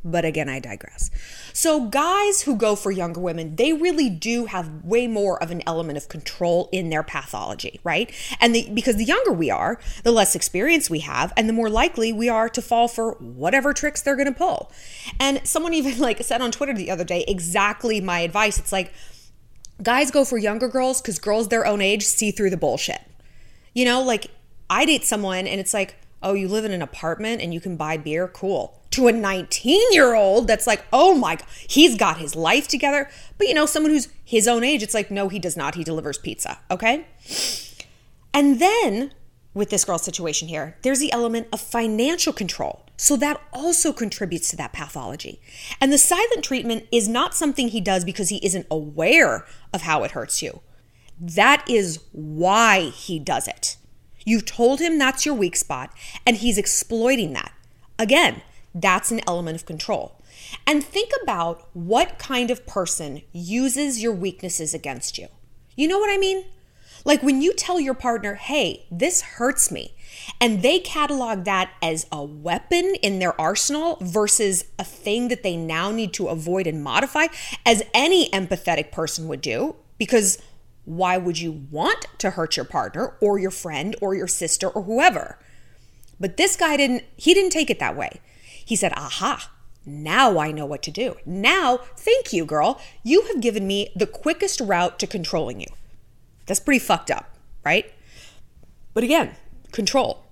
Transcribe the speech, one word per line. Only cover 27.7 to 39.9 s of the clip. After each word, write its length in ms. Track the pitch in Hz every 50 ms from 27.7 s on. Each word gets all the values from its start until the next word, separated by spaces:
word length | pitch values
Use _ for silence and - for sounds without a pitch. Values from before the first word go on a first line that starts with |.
| 175
buy 220 | 156 156 156 160
beer? 300 | 156 147 156 151 165 185
Cool." 480 | 180 - - - 190 190 139 104 - - - _ -
To 160 | - - 262
a 40 | 240
nineteen-year-old 1400 | 226 233 202 196 190 185 180 - - - - 240 320 403 466 494 403 320 277 247 233 220 202 190 196 226 233
that's 180 | 208 220 214 -
like, 180 | 233 214 202 - -
"Oh 220 | - 254 330 381 381
my 220 | 277 226 160 165
God, 100 | - - - - - -
he's 280 | - - 269 320 330 240
got 220 | 202 220 180 160
his 180 | 165 160 143 -
life 320 | 160 165 160 214 285 285
together." 420 | - - 254 - 285 285 285 277 - - - - - -
But, 100 | - 403
you 60 | 269 -
know, 140 | 302 302
someone 240 | 294 - 311 311 302
who's 160 | 311 294 240 - - - -
his 240 | - - 220 202
own 160 | 233 240 233 233
age, 180 | 269 302 254
it's 120 | 214 208 226
like, 180 | 220 202 -
"No, 160 | 202 202 196
he 100 | 190 190
does 180 | 208 165 180 151
not. 200 | 170 139 143 156
He 80 | 175 160
delivers 340 | 160 160 160 - 151 -
pizza," 400 | - - - 110 - - - - - - -
okay? 340 | 185 180 - 226 262 311 320 - - - - - - - - - - - - - - - - - - _ _ - - _ _ - -
And 260 | 285 285 285 277 226
then 520 | 330 381 427 480 440 277 196 220 269 277 - - - - _ _ _ - -
with 160 | 196 208 202
this 160 | 214 190 -
girl's 180 | -